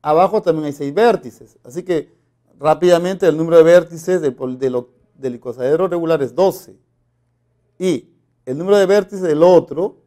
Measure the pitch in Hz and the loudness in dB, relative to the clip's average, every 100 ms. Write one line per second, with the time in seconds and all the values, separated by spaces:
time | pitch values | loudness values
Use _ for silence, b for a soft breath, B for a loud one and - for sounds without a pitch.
0 | 151 156 185 208 175 160 151 139 139 151 | 0 0 2 0 -2 -4 -6 -8 -6 0
1 | 233 185 120 _ 117 _ - 143 180 165 | 0 0 -8 _ -20 _ -16 -14 -6 -6
2 | - _ _ _ _ _ 147 156 180 170 | -6 _ _ _ _ _ -2 0 2 2
3 | 180 190 180 151 165 165 160 175 165 165 | 0 -2 -2 0 2 4 6 4 2 -12
4 | 165 180 151 123 131 127 135 123 123 _ | -4 -2 -4 -6 -10 -6 -4 -6 -10 _
5 | _ _ 131 120 127 120 127 160 185 175 | _ _ -10 -10 -14 -8 -2 -2 -2 -4
6 | 165 160 127 123 190 - - _ _ _ | -2 -2 -2 0 0 -2 -18 _ _ _
7 | _ _ _ _ _ _ _ _ 185 156 | _ _ _ _ _ _ _ _ -4 -4
8 | _ _ _ _ - 139 185 202 185 208 | _ _ _ _ -12 -8 0 2 4 0
9 | 196 196 185 151 175 175 - 143 196 _ | -2 -8 -4 2 6 4 2 -8 -8 _